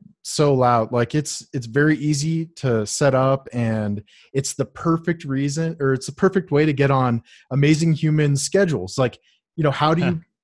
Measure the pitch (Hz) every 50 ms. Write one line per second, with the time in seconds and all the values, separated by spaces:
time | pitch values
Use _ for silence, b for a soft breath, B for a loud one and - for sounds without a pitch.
0 | - - _ _ - - - - 151 147 139 131 127 123 123 117 110 110 127 120
1 | 120 - - 151 139 - - - - - - 139 117 113 110 143 147 156 156 -
2 | 147 151 151 139 147 160 160 165 165 165 _ - - 131 117 110 107 104 - -
3 | 151 139 127 127 127 135 135 135 - - - 123 120 113 110 110 107 104 101 101
4 | 101 b b b b b - 135 139 - - - 135 - - - - 170 165 165
5 | 165 175 170 165 165 143 135 135 139 143 139 160 165 165 165 - 139 135 135 131
6 | - - 143 - - 190 190 196 - - 147 143 156 156 143 131 139 135 139 131
7 | 131 123 120 117 b b b b b b 127 139 143 147 156 147 165 165 160 -
8 | - 156 151 156 151 143 143 135 - - - 190 202 175 147 104 90 95 - -
9 | 131 120 - - _ _ _ _ _ _ _ - 156 147 131 - 147 156 170 170
10 | - - 175 160 - _ _ _